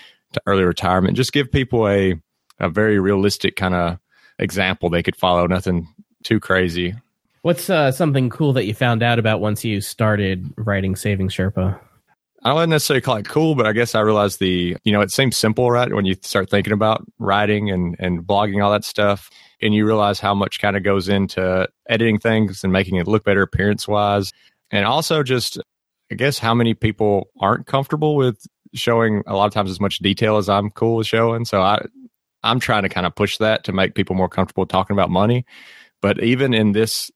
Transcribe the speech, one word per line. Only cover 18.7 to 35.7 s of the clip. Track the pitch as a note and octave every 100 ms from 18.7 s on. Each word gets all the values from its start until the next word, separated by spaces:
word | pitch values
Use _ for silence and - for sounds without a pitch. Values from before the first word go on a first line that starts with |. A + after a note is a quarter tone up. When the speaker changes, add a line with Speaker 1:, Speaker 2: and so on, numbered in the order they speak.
Speaker 1:
that | G#2
stuff, | - - G#2 G2+ - - - _
and | G#2+
you | G#2
realize | G#2+ A2 G2+ G2
how | G2+
much | G2+ F#2+ -
kinda | G#2 G2
goes | G2 G2 F2+
into | G2+ F#2+ - F#2 F#2 F#2 _ -
editing | A2+ A2+ G#2
things | A2+ A2 G#2 G2
and | F#2+
making | F#2+ F2+ F#2
it | F2
look | G#2+
better | - G2
appearance-wise. | F#2 - G2+ G#2 - G#2 G#2 G2+ F#2+ - _ _ _
And | G#2
also | G2+ C#3+ D#3+ D#3
just, | C3 B2+ - - - _ _ _ -
I |
guess, | G2+ C#3 C3
how | A2+
many | A#2+ A#2
people | G#2+ A2 G#2 G#2+ G2 - -
aren't | G2 A#2 -
comfortable | C#3 C#3 D3+ D3+
with | D3 B2+ G#2 - _ _
showing | A2+ - A#2 A2+ G#2 -
a |
lot | G2 G#2
of |
times | G#2+ F#2+
as | F2
much | G2+ -
detail | G2 G2 A2 G#2+
as | F#2+
I'm | G2+ G2+
cool | - A2+ A2+
with | G#2+
showing. | A2+ A#2 A2+ A#2
So | G2+
I, | F#2+ G#2 - - B3+ _ _ _
I'm | A2+ A#2+
trying | - G#2+
to | F#2+
kinda | F2+ F2+
push | - G2+ -
that | A2 A2
to | -
make | F#2+ F#2 -
people | F#2+
more | F#2 F2+
comfortable | - F#2 - F#2
talking | F#2 F#2
about | G2+ F2
money. | F2+ A2+ B2 - - -